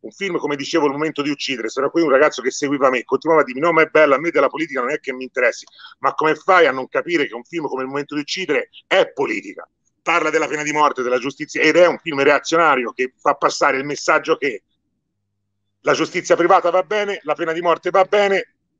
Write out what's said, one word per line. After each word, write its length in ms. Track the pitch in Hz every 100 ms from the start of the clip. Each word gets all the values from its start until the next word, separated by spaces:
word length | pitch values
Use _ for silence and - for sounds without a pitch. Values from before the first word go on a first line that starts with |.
Un 100 | 113
film, 260 | - 196 165
come 180 | 147 143
dicevo, 300 | 139 165 147
Il 80 |
momento 280 | 139 156 147
di 80 | 147
uccidere, 380 | 143 - 123 110
c'era 220 | - 135
qui 120 | 170
un 80 | 160
ragazzo 320 | 131 151 135
che 80 | 123
seguiva 400 | - 143 143 135
me, 140 | 127
continuava 380 | - 135 151 160
a 40 | 127
dirmi: 160 | 123
"No, 120 | 165
ma 80 | 160
è 60 | 156
bello, 280 | 156 151 135
a 40 |
me 100 | 170
della 180 | - 139
politica 320 | 147 139 135
non 120 | 123
è 80 | 151
che 140 | -
mi 100 | 127
interessi". 420 | 127 - 123 - - - - _
Ma 140 | 135
come 220 | - 156 156
fai 300 | - 185 156
a 60 |
non 160 | 131 127
capire 400 | 143 147 165 135
che 80 | 117
un 80 |
film 240 | 123 170 147
come 160 | 131
Il 60 | 131
momento 260 | 143 139 147
di 60 |
uccidere 480 | 147 190 180 135 101 - _
è 240 | 185 190
politica? 560 | - 127 110 98 - 82 _ _ _
Parla 280 | - 170 156
della 180 | 151 147
pena 160 | 151
di 80 | 151
morte, 300 | 151 147 131
della 180 | 123 127
giustizia, 420 | 123 - 151 139
ed 140 | 156 156
è 100 | 175
un 120 | -
film 220 | 165 143
reazionario 680 | 139 143 - 165 160 131 117
che 200 | - 127 _
fa 180 | 151 139
passare 420 | 151 - 156 131
il 80 | 143
messaggio 520 | 139 - 156 143 160
che 260 | 139 104 _ _ _ _ _ _ _ _ _ _ _ _
la 120 | 147
giustizia 420 | - 156 175 - 165
privata 340 | 170 185 175
va 140 | 180
bene, 360 | 185 214 202 190
la 120 | 156 151
pena 160 | 165
di 100 | 165
morte 280 | 175 160 180
va 160 | 190 185
bene, 500 | 208 202 190 - _ _